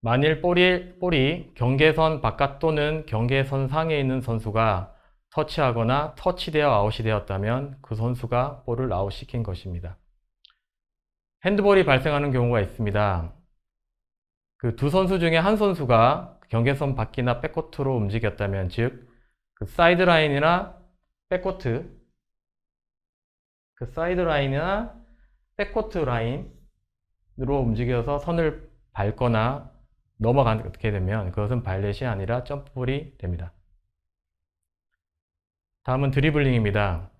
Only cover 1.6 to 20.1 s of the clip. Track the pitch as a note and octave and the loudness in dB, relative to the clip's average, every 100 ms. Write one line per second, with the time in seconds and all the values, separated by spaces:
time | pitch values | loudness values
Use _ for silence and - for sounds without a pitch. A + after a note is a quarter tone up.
1.6 | A#2+ C3 D#3 D#3 D#3+ D#3 A2+ - C#3 C#3 | 0 4 4 6 2 2 -2 0 -2 0
2.6 | D#3+ D3+ D3 D#3 D3+ A2 A#2+ C3+ C#3 C3+ | 0 0 0 -2 -4 -2 0 0 0 -2
3.6 | C3+ D3 D#3+ D3+ C3+ C3 B2 A2+ A2 G#2+ | -2 -2 0 0 0 -2 -2 -4 -2 0
4.6 | A2+ F#2+ F#2+ - _ _ _ - D3+ - | 2 0 -4 -14 _ _ _ -4 -4 0
5.6 | C3+ A#2 A2+ C3 D3+ - - F3+ - D3+ | 0 2 2 0 -2 -4 -4 -2 -2 0
6.6 | D3 A2+ G#2 - A2+ G#2+ - F#2+ G#2 B2 | 4 4 2 0 -2 -2 -2 -4 -2 -2
7.6 | C#3 C3+ - A2 A#2 B2 A#2 A#2+ C3+ D3 | -4 -12 -10 -4 -2 -4 -2 -2 -2 -6
8.6 | - A#2+ C3 F#2 G2 - - B2 A2 F2+ | -6 -4 -2 -2 -4 -6 -8 -6 -4 -6
9.6 | F#2+ F2 F2 F2+ _ _ _ _ _ _ | -8 -10 -10 -16 _ _ _ _ _ _
10.6 | _ _ _ _ _ _ _ _ F3+ G3+ | _ _ _ _ _ _ _ _ -2 2
11.6 | G3+ G3 E3+ C3 C3 D3 C#3+ B2+ A#2+ A#2 | 4 6 6 4 2 0 0 0 2 2
12.6 | G2 - G#2+ G2+ G#2 F2+ E2 - _ _ | 0 -2 -2 2 2 0 -4 -12 _ _
13.6 | _ _ _ _ _ _ _ _ _ _ | _ _ _ _ _ _ _ _ _ _
14.6 | A#2+ A2+ C#3+ F3+ F#3 F#3+ E3+ E3 F3 G#3+ | -4 0 0 2 2 2 2 2 2 2
15.6 | G#3 F3+ C3 A#2 A#2+ D#3 - - _ A2+ | 2 0 2 6 6 2 -4 -20 _ 0
16.6 | A#2+ C#3 C#3+ B2 A2 - B2 A#2+ D#3 E3 | 0 0 -2 -2 -4 -2 -2 -2 -4 -6
17.6 | D#3 - C#3 C3+ G#2 A2+ A2 - G2+ G2 | -8 -4 -2 0 -2 -2 -2 -4 -4 -2
18.6 | F2+ - A#2 - - _ _ _ _ _ | -4 -2 -2 -4 -20 _ _ _ _ _
19.6 | G#2 - E3+ F3 F#3 | -10 2 4 4 4